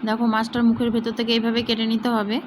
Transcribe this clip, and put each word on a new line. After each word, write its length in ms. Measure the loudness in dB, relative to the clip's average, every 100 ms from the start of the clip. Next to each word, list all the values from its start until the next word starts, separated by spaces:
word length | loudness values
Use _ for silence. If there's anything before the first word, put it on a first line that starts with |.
| -2
দেখো, 160 | 0 2
মাছটার 360 | 0 0 2
মুখের 260 | 2 4 2
ভেতর 220 | 0 -2
থেকে 180 | -4 0
এইভাবে 280 | 0 2 -2
কেটে 240 | -2 -2 0
নিতে 220 | 0 0
হবে। 280 | 0 0 -4